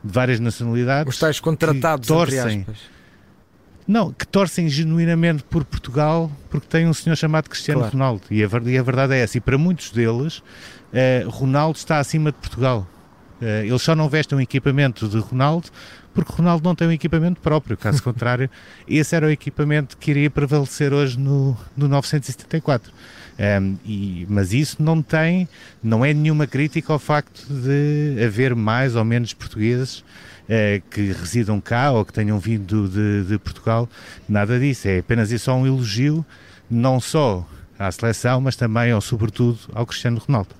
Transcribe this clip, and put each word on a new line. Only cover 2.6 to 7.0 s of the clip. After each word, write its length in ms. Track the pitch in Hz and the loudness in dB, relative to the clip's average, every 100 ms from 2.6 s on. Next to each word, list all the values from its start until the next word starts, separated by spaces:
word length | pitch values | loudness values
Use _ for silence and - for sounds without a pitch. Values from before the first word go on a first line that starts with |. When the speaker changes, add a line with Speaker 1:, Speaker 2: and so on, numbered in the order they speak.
| 98 | -6
Speaker 2:
aspas. 40 | 107 - - - - _ _ _ _ _ - - | -12 -18 -20 -20 -20 _ _ _ _ _ -12 -2
Speaker 1:
não, 260 | 226 170 | 0 0
que 140 | 127 - | -4 -2
torcem 400 | 196 190 - 165 | 0 2 0 0
genuinamente 720 | 139 160 165 165 165 170 156 | 0 0 2 2 2 2 0
por 180 | - 160 | -2 -4
Portugal, 680 | 139 - - 127 151 165 165 143 - | -2 -8 -4 -2 0 0 -2 -8 -8
porque 180 | 151 - | -8 -2
tem 200 | 165 165 | 0 2
um 60 | |
senhor 200 | 156 | 2